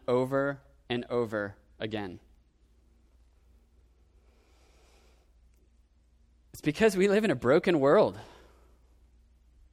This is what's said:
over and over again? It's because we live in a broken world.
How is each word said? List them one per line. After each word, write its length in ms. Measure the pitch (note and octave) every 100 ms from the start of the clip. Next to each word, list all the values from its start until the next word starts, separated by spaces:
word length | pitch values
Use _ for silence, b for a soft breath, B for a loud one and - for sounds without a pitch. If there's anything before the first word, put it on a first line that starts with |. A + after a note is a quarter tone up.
| -
over 500 | B2 B2+ C3+ C#3 C3+ _ _ -
and 160 | A#2+ -
over 460 | A#2+ A#2 G#2+ G2+ - _ -
again? 400 | A2+ G#2+ G2 E2+ _ _ _ _ _ _ _ _ _ _ _ _ _ _ _ _ _ _ _ _ _ b b b b b b b b b b _ _ _ _ _ _ _ _ _ _ _ _
It's 80 | -
because 380 | D3+ D3 A3 F#3+
we 100 | G3+
live 160 | G3+
in 80 | G#3+
a 40 | B2+
broken 440 | A#2+ D#3 F#3+ E3+
world. 380 | C3+ F#3 C3 F#2+ B B B B B B _ _ _ _ _ _ _ _ -